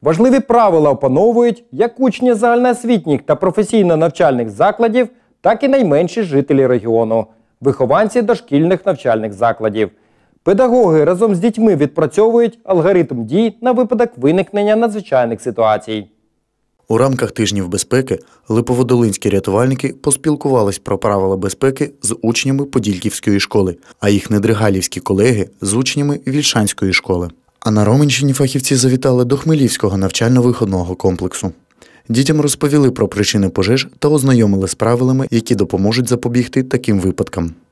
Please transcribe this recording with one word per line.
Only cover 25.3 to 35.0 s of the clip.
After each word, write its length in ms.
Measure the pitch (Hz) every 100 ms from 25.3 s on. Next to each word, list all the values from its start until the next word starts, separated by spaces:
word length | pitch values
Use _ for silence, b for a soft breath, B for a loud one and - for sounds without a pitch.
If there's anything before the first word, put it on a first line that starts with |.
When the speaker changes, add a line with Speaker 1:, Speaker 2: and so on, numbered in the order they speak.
| 117 95 _
Speaker 2:
з 140 | 101
учнями 460 | 107 131 147 143 143 139
Вільшанської 680 | 139 147 - 104 - 98
школи. 360 | 90 - 92 87 - _ _
А 100 | -
на 140 | 107
Роменщині 480 | 104 127 147 123 139
фахівці 440 | 131 135 131 127 135
завітали 480 | 127 127 135 123
до 120 | 120 139
Хмелівського 600 | 156 160 127 - 104 95
навчально-виходного 1000 | 95 - 113 127 120 120 104 95 87
комплексу. 580 | 92 98 92 90 - 92 - _ b b b _
Дітям 320 | 117 135 151
розповіли 500 | 147 - 147 147 135
про 180 | 120 101
причини 400 | 104 101 107 98
пожеж 400 | - 95 131 - -
та 100 | 151
ознайомили 600 | 151 135 123 107 98 95
з 60 |
правилами, 520 | - 110 120